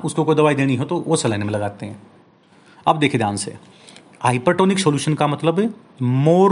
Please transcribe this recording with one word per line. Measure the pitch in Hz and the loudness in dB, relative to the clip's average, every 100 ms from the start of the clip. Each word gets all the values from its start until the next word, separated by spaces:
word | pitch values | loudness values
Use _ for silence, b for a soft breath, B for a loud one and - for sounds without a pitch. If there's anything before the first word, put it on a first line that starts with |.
| 156 | -4
उसको | 165 | -2
कोई | 151 156 | 0 4
दवाई | 151 135 | 2 2
देनी | 135 123 | 0 -2
हो | 120 | -2
तो | 175 147 | -4 -2
वो | 160 | -2
सेलाइन | 123 104 | 0 -2
में | 104 | -4
लगाते | 107 101 101 104 | -4 -6 -8 -14
हैं। | 101 - - _ _ _ b b b - | -16 -20 -20 _ _ _ b b b -2
अब | 165 | 0
देखिए | 143 120 | 0 0
ध्यान | 104 101 | -2 -4
से, | - - - B B B - - | -8 -14 -20 B B B -20 -4
हाइपरटोनिक | 123 123 123 175 190 190 | -2 0 0 2 2 2
सॉल्यूशन | 156 143 156 | 0 0 -2
का | 151 147 | 0 -2
मतलब | 143 156 165 226 - - - 123 127 147 | 0 -2 0 -2 -6 -16 -6 -2 2 4
more | 175 196 | 6 4